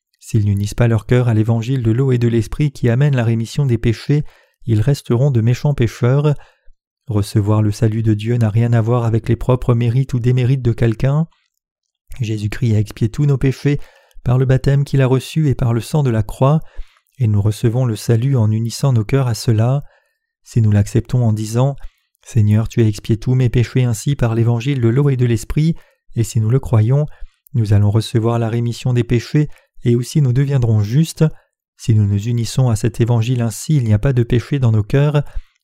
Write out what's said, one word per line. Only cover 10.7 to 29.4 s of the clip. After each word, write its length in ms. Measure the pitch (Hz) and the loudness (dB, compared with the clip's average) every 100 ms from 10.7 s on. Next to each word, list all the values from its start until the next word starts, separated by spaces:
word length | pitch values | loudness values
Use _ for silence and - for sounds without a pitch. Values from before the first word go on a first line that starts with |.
quelqu'un. 560 | 113 117 110 131 147 160 _ _ _ _ _ _ _ _ - | 0 -2 0 0 0 -2 _ _ _ _ _ _ _ _ -8
Jésus-Christ 540 | 110 110 107 - 120 107 | -6 -4 -4 -2 0 0
a 40 | |
expié 300 | 104 - 110 | -2 -2 -4
tous 160 | - 147 | 0 0
nos 120 | 135 | 2
péchés 420 | 139 127 143 143 - _ _ - - | 0 0 -2 -2 -4 _ _ -8 0
par 120 | 123 | 2
le 80 | 131 | 2
baptême 400 | 127 135 139 143 | 2 2 0 2
qu'il 160 | 135 | 2
a 60 | 131 | 2
reçu 420 | 131 - 160 151 | 0 0 -2 0
et 60 | 120 | 0
par 180 | 117 | 0
le 80 | 117 | 0
sang 220 | - 156 | -2 0
de 60 | 135 | 0
la 140 | 110 | 0
croix, 380 | 107 - 131 156 - - - _ _ - | -2 0 2 2 -2 -10 -12 _ _ -4
et 80 | 117 | 0
nous 140 | 104 | 2
recevons 440 | 107 104 117 120 127 | 0 0 0 0 -2
le 120 | 107 | -2
salut 400 | - 117 131 135 | 0 0 2 2
en 120 | 107 | 2
unissant 440 | 110 113 - 143 | 0 -2 -2 0
nos 100 | 120 | 0
cœurs 240 | 101 135 127 | 2 0 0
à 60 | |
cela. 500 | 110 - 110 117 139 - _ _ _ _ _ | -2 0 2 2 0 -4 _ _ _ _ _
Si 180 | - 120 | -6 0
nous 100 | 107 | 2
l'acceptons 520 | 101 101 117 - 127 | 2 2 -2 0 0
en 100 | 117 | 0
disant, « 420 | 107 107 113 135 139 - - _ _ - | 0 -2 -2 -2 -2 -12 -18 _ _ -4
Seigneur, 440 | - 104 107 110 | 0 2 2 0
tu 120 | - | 0
as 60 | 110 | 0
expié 300 | 104 - 107 | 0 -4 -2
tous 180 | - 127 | 0 0
mes 140 | 123 | 2
péchés 340 | 123 113 131 | 0 0 0
ainsi 320 | 123 110 - 143 | -2 -2 -4 -2
par 180 | 117 | -2
l'évangile 460 | 113 117 120 123 139 | 0 0 0 -2 -2
de 80 | 113 | 0
l'eau 220 | 123 143 | 2 0
et 80 | 127 | 0
de 80 | 123 | 0
l'esprit », 500 | 113 - 147 160 160 - _ - - | 0 -2 -2 0 -2 -8 _ -8 -4
et 80 | |
si 160 | 113 117 | -2 -2
nous 100 | 110 | 0
le 100 | 135 | 0
croyons, 440 | - 113 107 135 151 - - _ _ | 2 2 2 0 -2 -8 -16 _ _
nous 200 | 123 104 | -4 2
allons 180 | 104 104 | 2 4
recevoir 480 | 113 - 113 113 117 | 2 0 -2 0 0
la 80 | 117 | -2
rémission 460 | 117 120 113 127 | -2 -4 -4 -2
des 100 | 120 | 0
péchés, 460 | 117 120 - 151 | 0 -2 0 -2